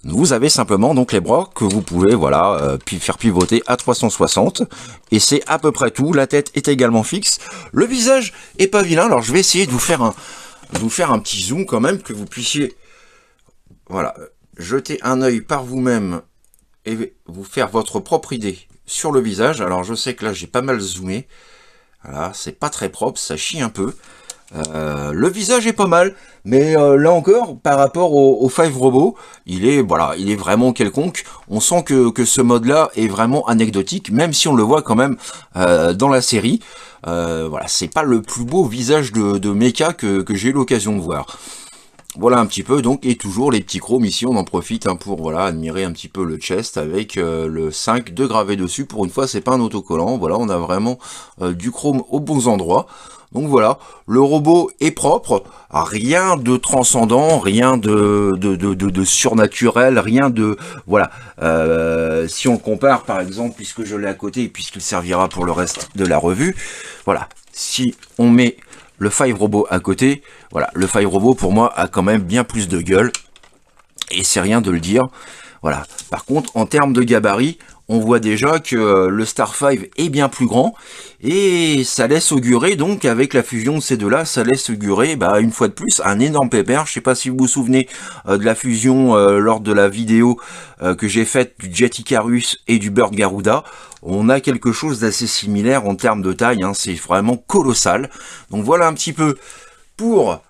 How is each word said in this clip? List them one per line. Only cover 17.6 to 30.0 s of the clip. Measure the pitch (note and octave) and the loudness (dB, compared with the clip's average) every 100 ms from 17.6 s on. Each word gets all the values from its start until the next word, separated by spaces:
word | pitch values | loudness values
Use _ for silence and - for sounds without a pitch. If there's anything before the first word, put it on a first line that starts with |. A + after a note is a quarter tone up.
| - | -2
votre | A3 - - | -2 -2 -6
propre | F#3+ E3 - | -2 -4 -2
idée | C3 G#2 F#2 - _ - | -8 -6 -8 -18 _ -12
sur | - D#3+ | -6 0
le | C#3 | 0
visage. | A2+ F#2+ B2 D3+ | 0 -2 -2 -2
Alors | F#2 F2+ | -4 -4
je | F2+ A2+ | -4 -6
sais | C3 | -8
que | A#2+ | -6
là | G#2+ | -8
j'ai | F2+ E2 | -8 -6
pas | B2 | -6
mal | C3+ A#2+ | -2 -4
zoomé, | F#2+ F2+ F#2+ G2+ - - - - _ _ _ _ | -4 -10 -8 -10 -10 -20 -20 -20 _ _ _ _
voilà, | - C#2 F2 - | -14 -10 -10 -10
c'est | D2+ - | -14 -8
pas | D3 | -8
très | - F#2+ | -6 -10
propre, | - A2+ - | -4 -6 -6
ça | - D#2 | -10 -8
chie | - E3 | -8 -6
un | A#2+ | -8
peu. | - G2+ - - - - - _ | -4 -8 -8 -20 -20 -20 -20 _
Euh, | E2 D#2 D#2 D#2 D2 C#2+ | -10 -8 -6 -6 -6 -6
le | D#2 D#3 | -2 -2
visage | F#3+ G3 B3 A3+ | -2 0 0 0
est | |
pas | A3 F#3+ | 0 2
mal, | E3+ F#3+ - - - F#2+ | 4 2 -2 -20 -16 2
mais, | C3 D3+ D#3 | 2 4 4
euh, | C#3+ C#3 | 6 6
là | D#3 | 6
encore, | F3 E3+ A3+ G#3+ B2+ | 4 4 4 2 -4
par | D#3 C#3 | 0 2
rapport | C#3 E3 F3 | 2 2 2
au, | C#3+ C3+ A2+ C3 | 6 6 6 2
au | |
Five | - E3 C3 | 2 0 4
Robot, | C3 B2+ F#3+ - - - - | 4 4 2 0 -20 -20 -10
il | F2+ A2 | 0 2
est, | C#3+ | 2
voilà, | G#2 E2 | 2 2